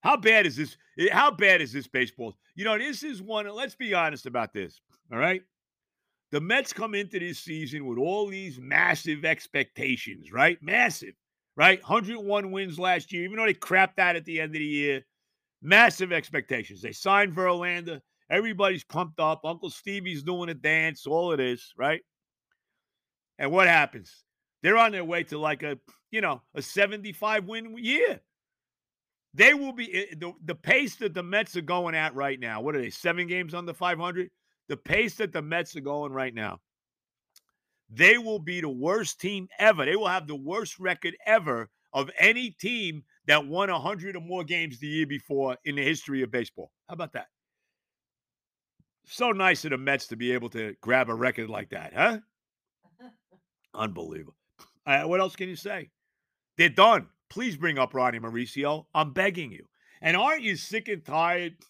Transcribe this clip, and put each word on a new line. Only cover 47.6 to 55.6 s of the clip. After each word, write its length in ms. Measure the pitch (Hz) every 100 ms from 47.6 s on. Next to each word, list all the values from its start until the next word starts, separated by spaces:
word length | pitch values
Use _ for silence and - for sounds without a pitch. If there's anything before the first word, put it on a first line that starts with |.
| _ _ _ _ _ _ _ _ _ _ _ _ _ _ _
So 260 | - 247
nice 340 | 196 185 170 156
of 60 |
the 60 | 131
Mets 300 | 135 139 -
to 80 | 113
be 160 | 120
able 180 | 123 117
to 240 | 113 110 -
grab 280 | 107 127 120
a 40 |
record 360 | 113 123 120 110
like 200 | 107 101
that, 220 | 87 78
huh? 260 | - 190 220 _ _ _ _ _ _ _ _
<laughs> 80 | 247 _ _ 190 _ _ _ -
Unbelievable. 600 | 110 90 82 78 76 _ _ _ - _ -
Uh, 180 | 139
what 160 | 156 180
else 160 | 190 -
can 140 | 185
you 80 |
say? 320 | 165